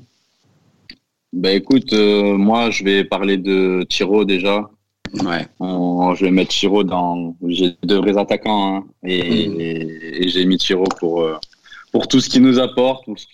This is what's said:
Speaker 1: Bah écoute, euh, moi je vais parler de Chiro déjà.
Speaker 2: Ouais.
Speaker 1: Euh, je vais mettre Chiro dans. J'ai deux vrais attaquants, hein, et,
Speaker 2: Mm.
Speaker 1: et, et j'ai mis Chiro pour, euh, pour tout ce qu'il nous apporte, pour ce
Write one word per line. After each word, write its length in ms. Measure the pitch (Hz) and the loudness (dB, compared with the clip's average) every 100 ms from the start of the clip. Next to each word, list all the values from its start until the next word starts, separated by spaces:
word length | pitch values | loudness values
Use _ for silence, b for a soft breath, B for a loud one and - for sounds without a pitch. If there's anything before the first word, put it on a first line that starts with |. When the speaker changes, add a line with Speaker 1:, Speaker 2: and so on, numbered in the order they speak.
| - _ _ _ _ _ _ _ - - _ _ _ | -10 _ _ _ _ _ _ _ -20 -20 _ _ _
Speaker 1:
Bah 180 | 90 95 | -4 0
écoute, 400 | 98 - 135 - | 0 2 2 2
euh, 420 | 107 104 104 101 101 | 2 4 4 2 2
moi 340 | 101 113 117 | 2 2 0
je 140 | - | 0
vais 200 | 98 98 | 0 2
parler 340 | 95 95 98 98 | 0 -2 0 0
de 480 | 95 95 95 92 87 | 0 2 2 0 -2
Chiro 360 | - 92 104 101 | -2 2 2 2
déjà. 420 | 95 98 101 107 _ _ _ - 104 | 0 0 -2 -4 _ _ _ -14 -6
Speaker 2:
Ouais. 220 | 95 85 - - | -4 -4 -8 -10
Speaker 1:
Euh, 520 | 92 92 87 87 90 | -6 -2 -2 0 0
je 100 | 87 95 | 2 2
vais 40 | |
mettre 220 | 92 90 | 2 2
Chiro 320 | - 98 104 | 0 0 2
dans. 500 | 95 90 90 87 85 82 87 | 0 -2 -2 -4 -8 -8 -6
J'ai 280 | 87 87 - | 0 -2 -2
deux 160 | 90 98 | -2 0
vrais 200 | 98 101 | 2 0
attaquants, 580 | 98 104 107 107 98 98 | 0 -2 -2 -2 -2 -4
hein, 80 | - _ | -8 _
et, 460 | 90 92 85 - 85 | -6 -4 0 -2 -2
Speaker 2:
Mm. 120 | 85 | -4
Speaker 1:
et, 640 | 82 82 80 80 80 73 | -6 -6 -8 -10 -12 -4
et 40 | 90 | -2
j'ai 160 | 90 | 0
mis 140 | 92 92 | 0 0
Chiro 260 | - 92 95 - | 0 0 0 -2
pour, 240 | 85 85 | -2 -2
euh, 160 | 80 78 - B B B - | -2 -4 -12 B B B -4
pour 160 | 117 113 | -2 0
tout 140 | 131 | 0
ce 80 | - | 2
qu'il 140 | 131 | 4
nous 160 | 131 127 | 6 4
apporte, 460 | 127 - 127 127 - | 2 2 0 0 -8
pour 120 | 101 | -14
ce 60 | - | -16